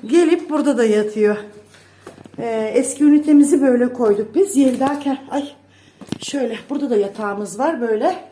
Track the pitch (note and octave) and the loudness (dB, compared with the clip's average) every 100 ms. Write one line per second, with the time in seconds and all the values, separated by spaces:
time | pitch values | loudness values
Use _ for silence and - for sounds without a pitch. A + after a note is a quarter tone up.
0 | A3 D#4+ E4 E4+ - D4+ C#4+ A#3+ A3+ G#3+ | 2 2 2 0 -2 -2 0 2 2 2
1 | G#3+ G#3+ G#3 G#3 - - - - _ _ | -2 0 0 0 -8 -20 -20 -20 _ _
2 | - - - - A#3 A3 A3 - C4 - | -20 -20 -20 -10 -6 -4 0 0 -2 2
3 | D4 D4 D4 D4 C#4+ C#4+ C4+ A#3+ B3 B3 | 4 4 6 4 6 4 4 2 0 0
4 | A3+ G#3 G#3+ E4 G4 C4+ C4 A#3+ C4+ D4 | 0 0 0 0 2 2 2 2 -2 -2
5 | C#4 C4+ - C#4 C#4+ - _ _ _ _ | -4 -6 -6 -8 -8 -14 _ _ _ _
6 | - - - C#4+ A#3+ A3 - D4 C#4 G#3+ | -12 -12 -8 -6 -4 -6 -8 -6 -2 0
7 | G3 - G#3 G3+ G#3 G3+ C#4+ D4 A#3 A3 | -2 -4 -8 -8 -10 -4 -4 -2 -4 -2
8 | D4 F#4 - | -2 -4 -12